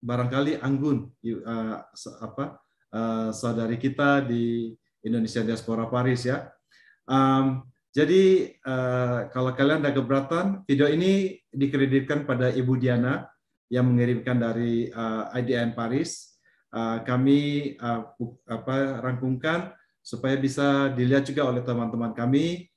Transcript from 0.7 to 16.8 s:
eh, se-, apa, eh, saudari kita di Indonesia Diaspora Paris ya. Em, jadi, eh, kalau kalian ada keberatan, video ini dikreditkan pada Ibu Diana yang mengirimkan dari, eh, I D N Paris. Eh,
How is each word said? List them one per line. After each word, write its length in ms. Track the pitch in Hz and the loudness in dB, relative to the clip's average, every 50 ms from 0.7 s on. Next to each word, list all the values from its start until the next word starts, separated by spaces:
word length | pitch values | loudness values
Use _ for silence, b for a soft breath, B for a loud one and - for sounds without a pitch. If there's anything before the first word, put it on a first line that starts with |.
| 139 135 143 151 143 117 95 - - _ | 0 0 2 0 0 0 -2 -8 -16 _
eh, 560 | - 113 113 - - 113 117 113 113 110 110 - - - _ | -8 -6 -6 -6 -6 -6 -6 -4 -4 -4 -6 -8 -10 -16 _
se-, 240 | - - - - - | -18 -18 -18 -16 -14
apa, 400 | 113 110 - - 139 147 139 b b b b b b b | -14 -12 -8 -8 -8 -8 -10 b b b b b b b
eh, 400 | - 110 113 113 113 113 110 110 | -6 -4 -2 -2 -2 -2 -2 -4
saudari 480 | 110 110 - 120 120 113 117 110 120 120 | -4 -4 -4 -2 -2 -2 -2 -2 -4 -2
kita 480 | 123 135 131 - 143 143 139 139 131 | -2 -4 -2 2 2 4 4 2 2
di 480 | 123 120 117 117 117 117 117 117 113 113 _ _ _ _ _ _ | 0 -2 0 0 0 -2 -2 -4 -6 -10 _ _ _ _ _ _
Indonesia 400 | 110 117 117 113 110 - 120 113 | -2 -2 0 -2 -2 -2 -2 -2
Diaspora 400 | 110 117 113 - - 113 113 113 | -2 -2 -4 -4 -4 -4 -2 -2
Paris 400 | 113 123 123 123 127 127 120 123 | -2 -2 0 0 2 0 0 0
ya. 240 | 123 131 139 - - - _ _ b b b b b b b b | -2 -4 -4 -6 -12 -20 _ _ b b b b b b b b
Em, 560 | - 131 135 135 135 135 135 135 135 131 127 - - _ _ _ _ _ | -2 2 2 4 4 4 4 2 2 0 -4 -8 -12 _ _ _ _ _
jadi, 640 | 135 151 160 175 190 190 190 190 185 - - - _ | 2 4 6 6 6 8 8 6 6 4 0 -8 _
eh, 600 | _ 135 131 127 127 127 123 127 123 123 123 120 107 - | _ -4 -4 -2 0 0 0 0 0 0 0 -2 -4 -4
kalau 240 | - 127 127 127 123 | -2 -2 -2 0 2
kalian 320 | 123 139 143 156 156 147 | 2 4 4 4 4 2
ada 80 | 143 135 | 2 2
keberatan, 720 | 135 127 117 135 135 139 - 165 170 185 196 196 190 - | 0 2 2 2 0 0 0 -2 0 0 0 -2 -4 -2
video 240 | - 139 127 143 147 | 0 2 4 4 4
ini 480 | 151 165 180 190 196 196 190 185 185 - _ _ - | 4 2 4 4 4 2 2 0 -4 -8 _ _ -4
dikreditkan 720 | 139 139 139 143 139 135 131 131 139 131 135 147 147 160 | -2 -2 0 2 2 2 4 2 2 2 2 -2 -2 -2
pada 240 | - 131 120 127 123 | -2 -2 0 0 0
Ibu 320 | - 127 127 123 131 123 | 0 0 0 0 0 2
Diana 480 | 123 127 123 117 120 123 139 180 - - _ _ _ _ _ _ _ _ | 2 2 2 2 2 0 0 -2 -4 -10 _ _ _ _ _ _ _ _
yang 160 | 120 123 127 | 0 2 4
mengirimkan 560 | 127 123 120 120 120 123 113 113 131 123 123 | 4 4 4 4 2 0 -2 -2 -2 0 0
dari, 480 | 117 113 113 117 120 117 117 117 120 113 | 0 0 -2 -2 -2 0 0 0 -2 -2
eh, 340 | - 113 113 113 110 110 104 - | -6 -6 -6 -4 -4 -4 -6 -6
I 120 | - 131 127 | -4 -4 -2
D 80 | 117 127 | -2 0
N 240 | 120 117 117 113 120 | 0 0 -2 -2 -4
Paris. 640 | 117 113 123 139 170 165 - - - - _ _ _ _ _ _ _ _ - | -4 -2 -2 -2 -2 -4 -8 -14 -16 -20 _ _ _ _ _ _ _ _ -8
Eh, 320 | 110 | -6